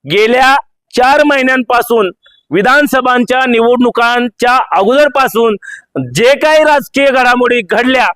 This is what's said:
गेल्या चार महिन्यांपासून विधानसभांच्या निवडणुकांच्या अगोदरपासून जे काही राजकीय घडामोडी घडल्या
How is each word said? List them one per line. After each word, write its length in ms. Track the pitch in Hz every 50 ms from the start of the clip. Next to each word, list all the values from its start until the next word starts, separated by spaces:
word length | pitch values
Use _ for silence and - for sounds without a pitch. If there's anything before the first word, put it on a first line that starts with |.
| _ 135
गेल्या 440 | 156 202 220 220 240 254 262 262 277 277 - _ _ _ _ _ -
चार 280 | 240 247 254 285 294 294
महिन्यांपासून 880 | 294 285 269 262 262 262 262 240 - 247 240 233 - 240 226 202 180 185 _ _ - _ _ _ _
विधानसभांच्या 920 | 139 185 196 247 262 294 294 - - 269 254 254 247 247 240 - 254 262 262
निवडणुकांच्या 1300 | 254 240 226 226 233 247 247 247 240 - 233 233 233 240 247 240 240 _ _ 233 240 247 262 - - -
अगोदरपासून 800 | 180 202 208 254 285 294 294 - 277 262 226 - 226 233 226 208 190 - - - - _ _ _ 147 131 123 123
जे 200 | 151 226 254 285
काही 260 | 285 302 311 311 311 311
राजकीय 420 | 302 294 285 220 - - 269 277
घडामोडी 560 | 277 247 262 254 247 247 247 247 240 240 240 208 170
घडल्या 380 | 208 214 247 254 262 254 226 185 170